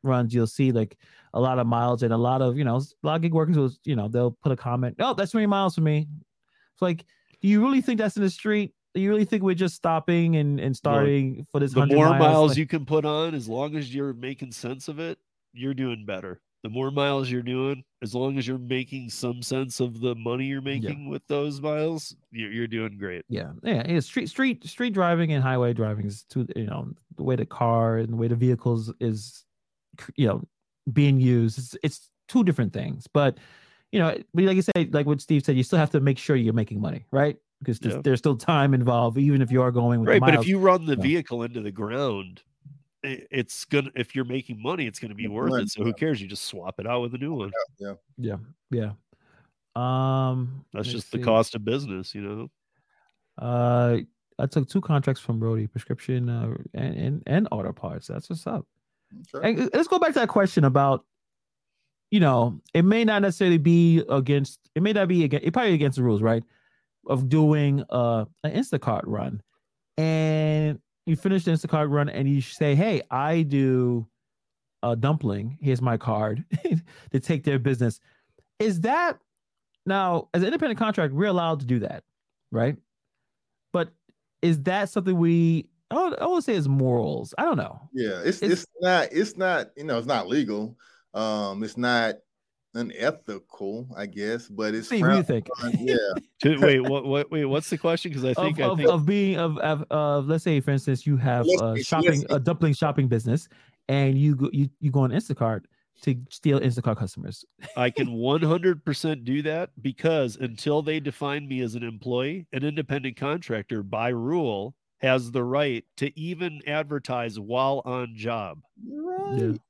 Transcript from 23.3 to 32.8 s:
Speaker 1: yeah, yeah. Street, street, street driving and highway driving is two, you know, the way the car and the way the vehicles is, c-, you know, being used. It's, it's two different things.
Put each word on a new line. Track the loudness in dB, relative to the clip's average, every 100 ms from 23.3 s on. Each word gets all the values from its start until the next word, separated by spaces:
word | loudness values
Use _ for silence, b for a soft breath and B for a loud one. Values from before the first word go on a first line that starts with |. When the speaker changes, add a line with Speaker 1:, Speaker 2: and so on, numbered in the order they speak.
| -8 -8 -10
Speaker 1:
yeah, | -4 -2 0
yeah. | -2
Street, | -2 -6 -6
street, | -2 -2 -2 -10
street | -6 -4 0
driving | 2 2 0
and | 0
highway | 0 2 0
driving | 0 -2 -2 -6
is | -8
two, | -8 -6 -4 -4
you | -6
know, | -6 -10 -12 _ -6
the |
way | -2 -2
the | -2
car | 0 2 2 2 0
and | -2
the | -2
way | -2
the | 2
vehicles | 2 2 0 -2 -4 -4
is, | -4 -4 -8 -20 _ _ _ _ _ -20
c-, | -16 0
you | 2
know, | 2 -6 _ _ _ -2
being | 2 4 6
used. | 4 4 2 -2
It's, | -12 -6
it's | -6 -6 -20 _ _
two | 2
different | 4 2 0
things. | -2